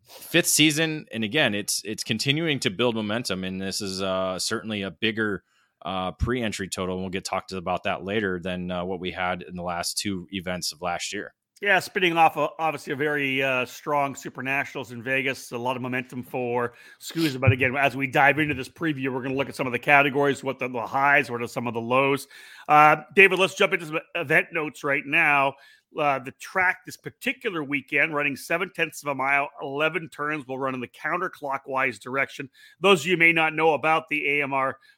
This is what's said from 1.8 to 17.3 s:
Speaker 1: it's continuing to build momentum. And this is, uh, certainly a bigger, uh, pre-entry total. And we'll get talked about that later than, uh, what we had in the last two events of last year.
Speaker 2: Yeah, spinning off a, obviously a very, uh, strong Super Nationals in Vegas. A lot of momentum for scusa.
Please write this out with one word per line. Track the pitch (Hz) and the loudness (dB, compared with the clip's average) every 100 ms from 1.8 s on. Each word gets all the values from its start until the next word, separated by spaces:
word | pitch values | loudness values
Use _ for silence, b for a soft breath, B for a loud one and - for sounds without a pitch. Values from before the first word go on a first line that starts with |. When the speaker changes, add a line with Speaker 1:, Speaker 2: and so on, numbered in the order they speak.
Speaker 1:
it's | 101 107 | -6 -8
continuing | - 110 139 147 165 135 | -4 -2 0 0 0 -2
to | 120 | -2
build | 90 120 110 | 0 0 0
momentum. | 104 113 123 92 | -2 -4 -4 -6
And | 92 95 | -6 -6
this | 95 - | -6 -6
is, | 101 95 | -6 -4
uh, | 95 92 92 92 | -2 -2 -2 -4
certainly | - 113 110 104 | -4 -4 -4 -6
a | 95 | -6
bigger, | - 113 110 107 92 _ _ _ _ | -2 -2 0 -2 -2 _ _ _ _
uh, | 85 95 92 | -8 -4 -6
pre-entry | - 117 127 110 95 92 | -4 -2 -2 -2 -6 -8
total. | - 92 92 | -6 -4 -4
And | |
we'll | 95 | -4
get | 92 - | -6 -4
talked | 95 - | -6 -6
about | 95 87 87 | -8 -4 -2
that | - 82 | -2 -4
later | 92 110 98 90 | -2 -2 -2 -2
than, | 92 90 90 | -4 -6 -4
uh, | 90 90 | -4 -4
what | 92 | -6
we | 90 | -6
had | 87 90 90 | -4 -4 -4
in | - 90 | -8 -10
the | |
last | 87 87 - - | -6 -4 -6 -4
two | 104 95 87 | -4 -6 -6
events | 98 87 90 - | -8 -6 -6 -6
of | 76 | -6
last | 87 85 - | -6 -4 -6
year. | 101 76 _ _ - | -8 -12 _ _ -6
Speaker 2:
Yeah, | 202 185 | 2 2
spinning | - - 180 165 | 2 0 0 4
off | 165 156 | 4 4
a, | 151 - | -4 -2
obviously | 160 147 - | -4 -4 -8
a | 135 | -4
very, | 151 147 135 131 | -2 0 0 0
uh, | 135 127 123 | 0 0 -2
strong | - 160 147 139 | -8 -2 0 0
Super | 120 131 135 | -4 -12 -10
Nationals | 131 139 - 147 113 | -4 -4 -4 -8 -10
in | 120 | -10
Vegas. | 117 135 131 127 - | -2 0 0 -4 -8
A | 120 | -4
lot | 123 127 | -2 -2
of | |
momentum | 127 127 127 127 | -2 -4 -6 -12
for | 120 135 120 123 120 B B B | -8 -4 -2 0 -2 B B B
scusa. | - 160 156 | -10 -2 -2